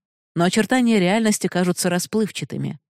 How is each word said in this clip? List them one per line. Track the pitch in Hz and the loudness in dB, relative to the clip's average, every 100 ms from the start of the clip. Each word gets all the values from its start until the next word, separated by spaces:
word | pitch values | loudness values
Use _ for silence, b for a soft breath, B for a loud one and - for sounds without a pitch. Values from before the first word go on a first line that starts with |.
| _ _ _ 165 | _ _ _ 0
но | |
очертания | 175 220 208 262 240 220 | 0 2 2 2 4 4
реальности | 180 220 220 208 185 | 4 2 2 0 -2
кажутся | 175 180 175 180 | 0 0 0 0
расплывчатыми, | 175 - 220 208 - 147 - 139 - _ | -2 -2 -2 -2 -6 -10 -8 -8 -8 _